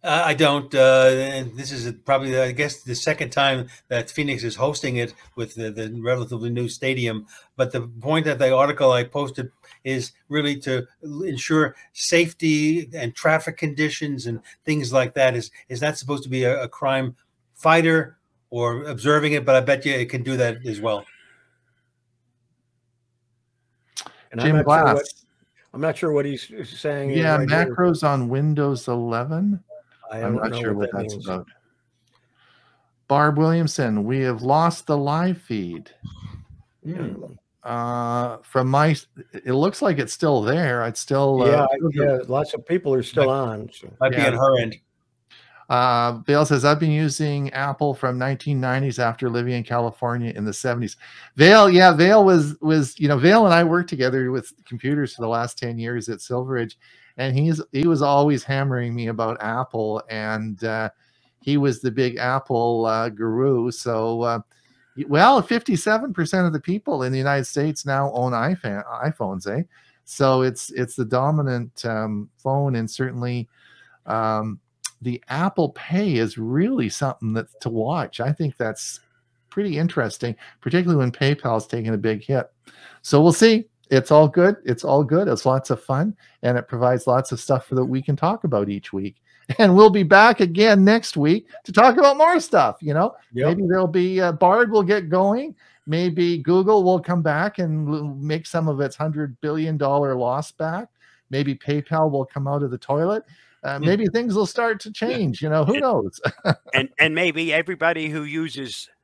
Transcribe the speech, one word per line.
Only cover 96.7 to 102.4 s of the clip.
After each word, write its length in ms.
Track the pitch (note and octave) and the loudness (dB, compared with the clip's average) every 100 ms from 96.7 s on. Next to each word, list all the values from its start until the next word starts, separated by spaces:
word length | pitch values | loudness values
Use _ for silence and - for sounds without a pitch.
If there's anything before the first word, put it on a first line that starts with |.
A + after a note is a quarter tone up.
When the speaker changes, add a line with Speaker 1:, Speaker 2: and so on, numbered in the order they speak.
| G#3+ | 4
Speaker 3:
will 160 | F3+ F#3 | 4 2
come 240 | - F3 | 0 0
back 340 | D#3 D3 G3 G3+ | 0 0 -2 -2
and 320 | F3 D#3 D3+ | -4 -2 -2
l-, 260 | D3+ D3 C3+ | -4 -4 -8
make 260 | D3 D#3 D#3+ | -6 -6 -4
some 220 | E3+ D#3+ | -4 -2
of 120 | C#3 | -2
its 140 | C#3+ - | -4 -4
hundred 400 | D#3 D3+ D3 B2 | -6 -4 -6 -6
billion 360 | D3+ D#3 D#3+ D#3 | -6 -4 -2 -2
dollar 380 | C#3 C#3 C#3+ B2+ | 0 2 0 0
loss 360 | B2 C3 D3+ | -2 -2 -6
back. 380 | _ D#3+ F3 A#3 _ _ _ _ | _ -6 -6 -10 _ _ _ _
Maybe 240 | C3+ C#3+ C3+ | -4 -4 -4
PayPal 560 | - D3 C#3+ D#3+ D#3 | -4 -4 -2 0 0
will 120 | C#3 C3 | 0 -6
come 220 | D3 | -6